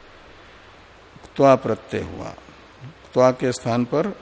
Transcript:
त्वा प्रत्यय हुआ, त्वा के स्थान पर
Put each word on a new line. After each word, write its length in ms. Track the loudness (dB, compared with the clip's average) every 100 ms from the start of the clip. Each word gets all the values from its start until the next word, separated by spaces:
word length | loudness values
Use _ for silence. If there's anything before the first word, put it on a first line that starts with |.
| -20 -20 -20 -20 -20 -20 -20 -20 -20 -20 -20 -20 -8 2
त्वा 180 | 4
प्रत्यय 480 | 4 2 -6 -6 -8
हुआ, 260 | -8 -12 -14 -16 -20 -20 -20 -20 -20 -20 -6
त्वा 180 | 2 2
के 220 | 2 -4
स्थान 320 | -4 -4 -4
पर 320 | -2 -4 -4 -8